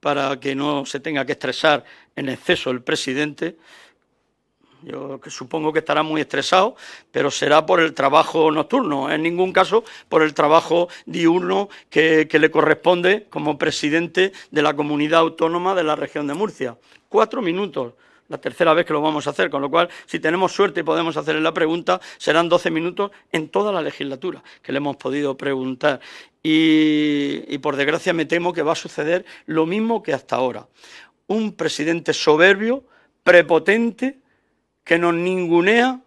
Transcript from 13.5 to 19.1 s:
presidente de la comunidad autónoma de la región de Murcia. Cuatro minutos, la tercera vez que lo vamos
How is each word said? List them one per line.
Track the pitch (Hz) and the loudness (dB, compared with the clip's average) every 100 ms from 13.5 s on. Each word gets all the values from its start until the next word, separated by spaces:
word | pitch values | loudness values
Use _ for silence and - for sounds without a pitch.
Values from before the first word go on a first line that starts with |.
| 143 | -2
presidente | 156 - 147 160 165 170 190 190 - | -2 -2 -2 -2 -2 -2 -2 -2 -6
de | 147 | 0
la | 147 147 | 0 0
comunidad | 147 147 151 165 | -4 -2 2 2
autónoma | 165 165 165 170 180 190 | 2 0 -2 0 -2 -2
de | |
la | 156 151 | -2 -2
región | 143 147 147 | -4 -6 -6
de | |
Murcia. | 151 208 - 127 117 _ _ _ | -4 -6 -6 -10 -10 _ _ _
Cuatro | 202 220 269 | 0 0 -2
minutos, | 190 180 202 147 120 _ _ _ _ | -4 -4 -6 -6 -8 _ _ _ _
la | 147 | -10
tercera | - 120 165 | -10 0 2
vez | 156 170 | 2 0
que | |
lo | 151 | -2
vamos | 151 | -2